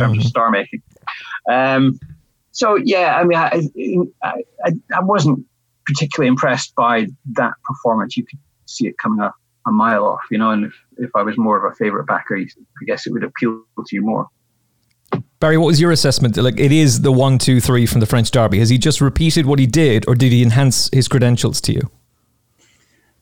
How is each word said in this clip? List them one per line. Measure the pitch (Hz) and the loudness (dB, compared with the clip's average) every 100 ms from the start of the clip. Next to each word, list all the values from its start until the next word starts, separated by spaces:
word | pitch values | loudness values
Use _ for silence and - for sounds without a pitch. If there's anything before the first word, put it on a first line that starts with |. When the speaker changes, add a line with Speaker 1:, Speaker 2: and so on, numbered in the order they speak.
Speaker 1:
terms | 123 110 | 0 0
of | |
Speaker 2:
Mm-hmm. | 117 | 0
Speaker 1:
star | 120 113 | 0 0
making. | 117 - - - _ - - - - - | 0 -4 -12 -16 _ -16 -16 -14 -8 -2
Um, | 123 131 131 135 135 - - _ _ _ | 0 2 2 2 0 -8 -20 _ _ _
so, | - 226 202 | -2 0 2
yeah, | - 190 170 139 | 2 2 2 2
I | |
mean, | 175 165 | 2 2
I, | 160 170 156 - 262 185 180 - | 0 -2 -4 -6 -4 -2 -2 -6
I, | - - - - | -8 -8 -12 -6
I, | 180 165 - | -4 -4 -4
I | 175 | -4
wasn't | 185 202 151 131 - _ _ _ | 0 0 2 0 -6 _ _ _
particularly | - 143 151 - 131 | -8 -4 -4 -2 0
impressed | 131 143 123 - - | 0 0 -2 -4 -2
by | 117 117 104 - 135 | 0 0 -2 -8 -8
that | 117 117 - | -4 -4 -6
performance. | - 139 123 214 98 - | -12 -6 -2 -2 -2 -6
You | |
could | 117 - _ _ - | -10 -16 _ _ -20
see | - 110 | -8 -6
it | - | -4
coming | 113 107 | -4 -4
a, | 101 - _ _ - | -4 -8 _ _ -4
a | |
mile | 107 113 107 | 0 0 0
off, | 101 - - | -2 -4 -6
you | 107 | -2
know, | 110 | -2
and | 107 107 | -2 -4
if, | - _ - | -10 _ -12
if | 123 107 | -6 -4
I | |
was | 104 110 | -2 -2
more | 110 104 | 0 0
of | 98 | -2
a | |
favourite | - 107 98 - | -4 -4 -4 -4
backer, | 95 - 98 | -6 -4 -8
I | 90 - _ - 110 | -8 -12 _ -14 -8
guess | 104 - | -8 -6
it | |
would | 120 | -6
appeal | 117 - 120 113 - - | -8 -4 -4 -4 -12 -16
to | 110 101 | -10 -6
you | |
more. | 104 107 101 _ _ _ _ _ _ _ _ - - _ | -4 -4 -6 _ _ _ _ _ _ _ _ -10 -10 _
Speaker 2:
Barry, | 156 160 | 0 2
what | 170 | 2
was | 151 | 2
your | 175 | 2
assessment? | 160 143 - 123 107 | 2 2 2 0 0
Like, | 123 113 | 0 2
it | 139 | 2
is | 156 151 120 | 4 4 2
the | 135 | 2
one, | 131 135 131 | 2 4 2
two, | - 127 | 2 2
three | 113 123 117 | 2 2 2
from | 123 | 2
the | 110 | 2
French | 127 110 | 2 2
Derby. | 131 110 98 | 2 2 2
Has | 113 | 2
he | 123 | 2
just | 156 - | 2 2
repeated | 139 - 160 160 135 | 0 2 2 2 2
what | 143 | 2
he | 131 | 2
did, | 139 156 110 - | 4 2 2 2
or | |
did | 120 127 | 2 4
he | 120 | 4
enhance | 120 117 139 - - | 4 4 2 2 0
his | 135 123 | 0 2
credentials | 139 120 120 117 - | 2 2 2 0 -2
to | - | -2
you? | 113 127 - _ _ _ _ _ _ _ _ _ _ _ _ | -2 -4 -8 _ _ _ _ _ _ _ _ _ _ _ _